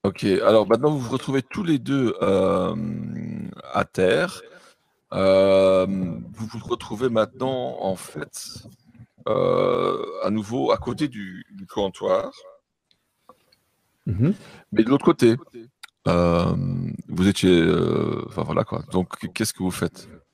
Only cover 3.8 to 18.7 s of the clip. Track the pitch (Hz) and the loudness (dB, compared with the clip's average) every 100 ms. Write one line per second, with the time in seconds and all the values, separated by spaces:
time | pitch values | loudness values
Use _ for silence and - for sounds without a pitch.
3.8 | - - 92 113 175 - - - - _ | -2 0 2 2 0 -6 -20 -20 -20 _
4.8 | _ _ _ 98 95 95 98 95 95 95 | _ _ _ 0 4 6 6 6 6 4
5.8 | 92 95 92 78 - 110 110 113 - 120 | 2 -2 -4 -8 -12 -12 -10 -10 -6 -6
6.8 | - 107 127 113 107 - 131 131 127 - | -6 -4 -2 0 0 -2 -6 -4 -6 -4
7.8 | 190 180 - 156 147 - - - - - | -4 -4 -8 -12 -12 -14 -16 -18 -20 -20
8.8 | _ - - _ - 104 90 87 90 87 | _ -20 -20 _ -4 0 2 2 2 0
9.8 | 90 87 85 - 92 107 101 123 - - | 0 -2 -6 -6 -4 -4 -4 -4 0 0
10.8 | - 117 147 113 95 90 - 101 95 - | -2 -6 -6 -6 -14 -16 -18 -20 -10 -4
11.8 | 98 - 101 92 - - - - _ _ | -4 -2 0 0 -2 -12 -20 -20 _ _
12.8 | _ _ _ _ - _ _ _ _ _ | _ _ _ _ -20 _ _ _ _ _
13.8 | _ _ - 95 139 208 - - _ 110 | _ _ -6 0 0 0 -8 -20 _ 0
14.8 | 110 139 - 165 117 120 - 123 113 _ | 2 4 4 4 4 4 -4 -20 -20 _
15.8 | - _ - 87 87 85 90 87 92 90 | -20 _ 0 2 4 2 2 0 -2 -4
16.8 | 87 - - 85 95 - 92 87 85 82 | -6 -10 -8 2 2 4 4 6 4 2
17.8 | 82 78 78 71 - - 80 82 - | 0 0 -2 -4 -8 -6 -2 -2 -2